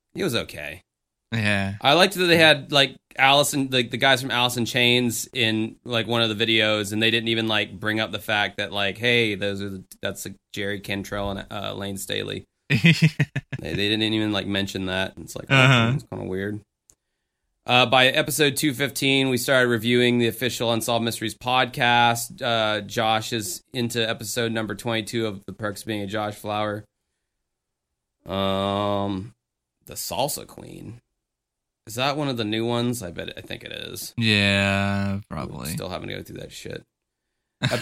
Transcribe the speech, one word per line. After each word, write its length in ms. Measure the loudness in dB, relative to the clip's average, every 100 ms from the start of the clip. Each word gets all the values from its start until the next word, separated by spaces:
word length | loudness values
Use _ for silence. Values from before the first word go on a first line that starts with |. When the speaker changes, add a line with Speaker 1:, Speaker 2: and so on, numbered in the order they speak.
| _
Speaker 1:
It 100 | -4
was 120 | -2 -2
okay. 480 | -4 -10 -12 -12 _ _ _ _ -6
Speaker 2:
Yeah. 420 | -2 0 2 0 0
Speaker 1:
I 120 | 2
liked 200 | 4 4
that 120 | 2 4
they 100 | 6
had, 340 | 6 6 2
like, 240 | 2 2 -2 _ 2
Alice 360 | 4 6 4
in, 160 | 0 0
like, 220 | 0 0
the 60 | 2
guys 240 | 2 2
from 100 | 0
Alice 240 | 0 0 0
in 80 |
Chains 640 | 0 2 4 4 2 -2 -6
in, 420 | -2 0 0 -2 -8
like, 240 | -4 -2 0
one 140 | 0
of 80 | 0 0
the 80 | 2
videos, 480 | 2 2 2 0
and 100 | 0
they 80 | 2
didn't 160 | 2 0
even, 200 | 0 0
like, 280 | 0 -2 -4
bring 220 | -2 -2
up 140 | -2
the 60 | -6
fact 360 | -2 -2 -2 -4
that, 140 | -6
like, 260 | -4 -4 -2
hey, 380 | 2 2 2 0
those 260 | -4 -4
are 80 | -6
the, 140 | -10 -14 -10
that's, 240 | -8 -8 -12
like, 100 | -14 _
Jerry 260 | -8 -6 -6
Cantrell 520 | -6 -6 -6 -6 -6
and, 140 | -6 -10
uh, 220 | -10 -8
Lane 240 | -8 -8 -8
Staley. 480 | -6 -6 -6 -8 -12 _
Speaker 2:
<laughs> 120 | -2
Speaker 1:
They, 1040 | 2 4 6 4 4 -2 -4 -10 -10 -6
they 20 | -2 0
didn't 140 | 0
even, 280 | 0 0 0
like, 160 | -2 -2
mention 380 | -2 -2 -4 -4
that. 280 | -2 -4 -6
It's 180 | -14 -10
like, 120 | 2
Speaker 2:
Uh-huh. 420 | 6 8 6 4 0
Speaker 1:
it's 100 | -4
kinda 140 | -10 -6
weird. 360 | -4 -4 -6 -12 _ _ _ _ _ _ _ _ _ 0
Uh, 200 | 4 6
by 180 | 6 6
episode 480 | 4 0 2 2 2
two 180 | 0
fifteen, 540 | 0 -2 0 2 2 2
we 80 | 0
started 300 | 2 4 4
reviewing 520 | 2 4 4 4 4
the 80 | 2
official 440 | 0 -4 -2 0
Unsolved 320 | 0 0 0
Mysteries 320 | -2 -4 -6 -6
podcast. 1040 | -2 0 0 0 4 6 4 2 -4 -6
Uh, 380 | -2 0 0 -2
Josh 520 | -4 -2 0 0 -2
is 280 | -6 -6 -10 _
into 340 | -4 -4 -2 -2
episode 460 | -4 -6 -4 -2
number 200 | -2 -4 -6
twenty-two 500 | -4 -4 -2 -4 -4
of 180 | -6 -12
The 60 |
Perks 280 | -8 -8 -8
of 60 | -6
Being 140 | -6
a 60 | -4
Josh 280 | -4 -6 -6
Flower. 500 | -6 -4 -4 -6 -10 _ _ _ _ _ _ _ _ _ _ _ _ _ -8
Um, 1080 | -2 0 0 0 0 0 0 -2 -4 -8 -16 _ _ _ _ -18
the 100 | -12
Salsa 520 | -6 -2 -2 -4 -10
Queen. 520 | -16 -16 -16 -16 -16 _ _ _ _ _ _ _ _ -10
Is 80 | -2
that 220 | -2 0
one 100 | -2
of 80 | -2
the 60 | -2
new 200 | 0 0
ones? 380 | 0 0 -2
I 80 | -6
bet, 220 | -8 -10 -10
I 40 |
think 220 | -12 -12
it 80 | -12
is. 420 | -12 -12 -12 -10 0
Speaker 2:
Yeah, 960 | 4 6 6 4 4 2 2 0 0 -2
Speaker 1:
We're 60 | -6
Speaker 2:
probably. 400 | -8 -8 -8 -8
Speaker 1:
still 200 | -6 -6
having 200 | -8 -8
to 60 | -10
go 80 |
through 140 | -12 -14
that 120 | -14
shit. 300 | -14 -12 -12 -14 _ _ _ _ _ _ -6
Ep-, 180 | -2 -2